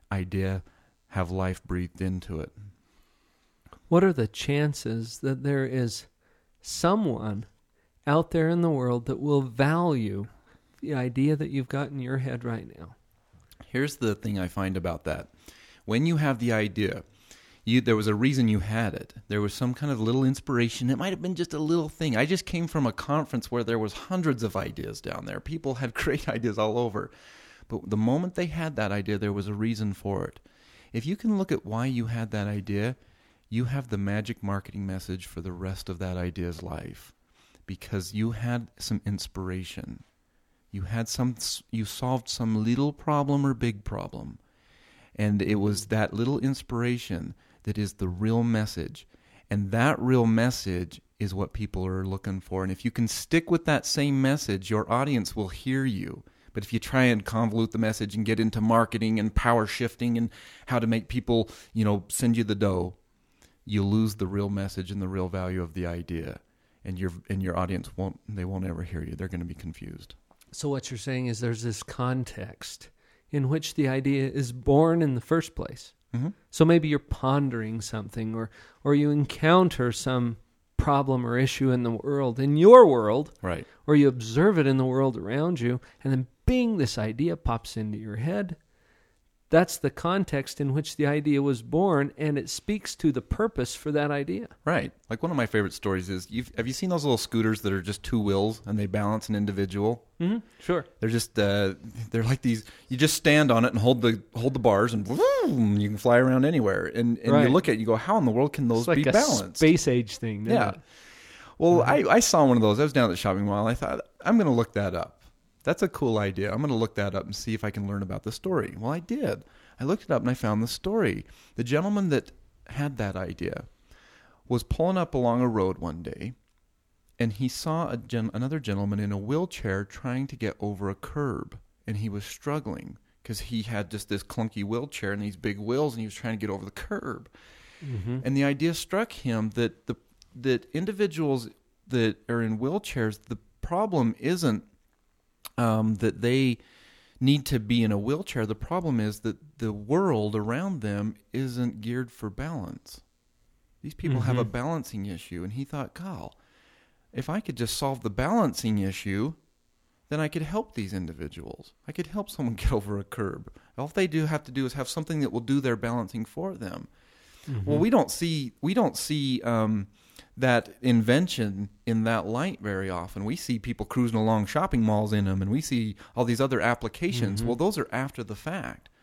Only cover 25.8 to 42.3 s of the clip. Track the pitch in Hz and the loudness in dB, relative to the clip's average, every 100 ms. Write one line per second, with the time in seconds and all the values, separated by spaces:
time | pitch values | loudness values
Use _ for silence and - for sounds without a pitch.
25.8 | 127 - - 151 - 113 117 104 107 117 | -4 -2 0 0 -2 -2 0 0 0 2
26.8 | 117 98 - - - - - - - 113 | 0 -2 -8 -12 -20 -20 -20 -20 -10 -8
27.8 | 95 104 110 143 180 180 175 156 160 127 | -2 0 2 2 0 -4 -4 -2 -4 -2
28.8 | 104 101 98 101 104 101 98 104 110 110 | -2 -2 -2 -2 -2 -4 -4 -2 -2 -2
29.8 | 107 95 101 98 - - _ _ _ - | -4 -4 -4 -4 -6 -10 _ _ _ -20
30.8 | - 113 135 208 226 202 190 156 95 110 | -10 -6 -4 -2 0 0 0 -2 -2 -2
31.8 | 131 123 117 117 113 107 101 104 98 101 | -2 -2 -2 -4 -4 -2 -2 -4 -2 -2
32.8 | 113 127 _ _ _ _ - 110 123 139 | -2 -4 _ _ _ _ -6 -2 -2 -2
33.8 | 123 101 98 104 107 113 98 98 - 101 | -4 -4 -2 -2 -4 -6 -4 -4 -6 -8
34.8 | 98 95 - 92 - - 90 87 95 95 | -6 -6 -6 -8 -8 -12 -10 -8 -8 -8
35.8 | - 87 92 90 87 85 87 80 87 80 | -8 -8 -6 -4 -4 -4 -6 -6 -8 -10
36.8 | - - - _ _ _ _ _ - 95 | -10 -16 -20 _ _ _ _ _ -14 -12
37.8 | - 101 90 104 113 107 120 120 113 - | -6 -6 -4 -2 -2 -2 -4 -4 -6 -10
38.8 | - 107 101 98 - 95 92 92 87 - | -4 -4 -2 -6 -6 -8 -6 -6 -8 -12
39.8 | - - - _ _ _ _ _ - 101 | -12 -16 -20 _ _ _ _ _ -12 -8
40.8 | 90 113 113 - 123 117 - - - 113 | -4 -4 -4 -2 -2 -2 -6 -8 -6 -6
41.8 | 107 - 127 127 - | -6 -4 -2 -2 -4